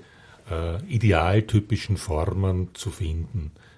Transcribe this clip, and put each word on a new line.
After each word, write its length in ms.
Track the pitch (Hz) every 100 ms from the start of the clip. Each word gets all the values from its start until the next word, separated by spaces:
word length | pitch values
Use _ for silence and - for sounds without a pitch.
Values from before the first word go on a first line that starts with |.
| - - - - -
äh, 320 | 82 85 85 190
idealtypischen 1120 | 113 107 82 85 104 107 107 - 110 - 90
Formen 720 | - 78 85 90 95 92 90 -
zu 160 | -
finden. 600 | - 80 80 82 98 76 - -